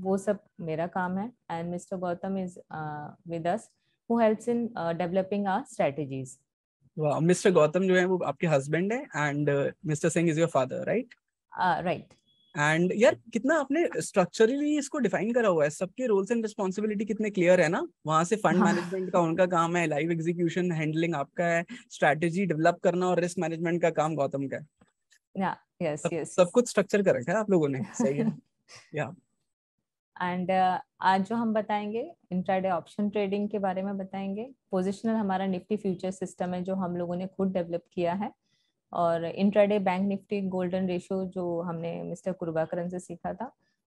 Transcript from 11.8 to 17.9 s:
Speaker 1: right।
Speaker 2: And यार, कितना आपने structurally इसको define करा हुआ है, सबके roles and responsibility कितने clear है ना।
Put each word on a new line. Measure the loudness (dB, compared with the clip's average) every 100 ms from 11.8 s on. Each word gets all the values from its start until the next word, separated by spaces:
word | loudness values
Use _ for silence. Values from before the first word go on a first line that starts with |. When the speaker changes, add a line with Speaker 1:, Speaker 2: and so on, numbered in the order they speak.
Speaker 1:
right। | -2 -4 -8 _ _ _ _ 0
Speaker 2:
And | 2 4 2
यार, | 4 4
कितना | 4 -4 -4 2 0
आपने | 2 0 0 -2
structurally | -2 0 0 4 4 4 0 0
इसको | -2 -2
define | 0 0 0
करा | 2 4
हुआ | 4
है, | 2
सबके | 0 -8 -4 0
roles | 2 2
and | -2 -2
responsibility | -2 -4 -2 -2 -2 -4
कितने | -2 -2
clear | 2 6 6
है | 6
ना। | 2 -4